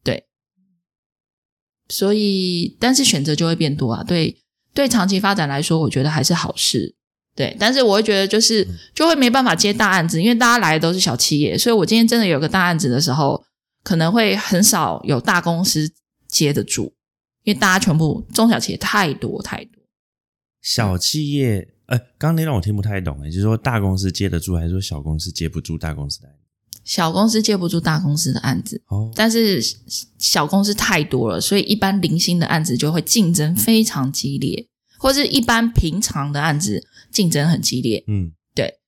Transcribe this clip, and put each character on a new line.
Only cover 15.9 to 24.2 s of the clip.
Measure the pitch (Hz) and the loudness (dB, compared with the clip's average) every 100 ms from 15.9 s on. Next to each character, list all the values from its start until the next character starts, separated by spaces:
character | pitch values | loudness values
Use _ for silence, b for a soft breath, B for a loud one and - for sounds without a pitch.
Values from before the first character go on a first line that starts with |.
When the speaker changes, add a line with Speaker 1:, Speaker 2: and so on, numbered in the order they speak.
| _ _ _ _ | _ _ _ _
Speaker 1:
接 | - 151 | 0 2
得 | 143 | 0
住， | 98 - 98 _ _ _ _ _ | -2 -4 -6 _ _ _ _ _
因 | - | -4
为 | 208 | 0
大 | 202 185 | 2 4
家 | |
全 | 196 156 | 2 2
部， | 160 - - | 2 -2 -4
中 | - 226 | 2 4
小 | - | 2
企 | - | -2
业 | - | -6
太 | 190 208 175 | -2 0 0
多 | - - - | -4 -6 -8
太 | - - - | -10 -12 -14
多。 | _ _ _ _ _ _ _ _ _ | _ _ _ _ _ _ _ _ _
Speaker 2:
小 | - - 107 90 | -6 -2 0 0
企 | - 151 147 | -2 -2 -2
业， | 143 127 101 - _ _ | 0 0 0 -6 _ _
呃， | 120 - _ | -4 -4 _
刚 | 151 | -2
刚 | 165 | 0
那 | 160 | 0
段 | 117 | 0
我 | |
听 | 98 104 | 0 -2
不 | |
太 | 101 98 | -2 -4
懂 | 87 71 | -4 -8
欸， | 73 | -6
就 | 87 | -2
是 | |
说 | 107 113 | 0 0
大 | 135 113 | -2 0
公 | 98 95 | 0 0
司 | 95 | -2
接 | 85 | -2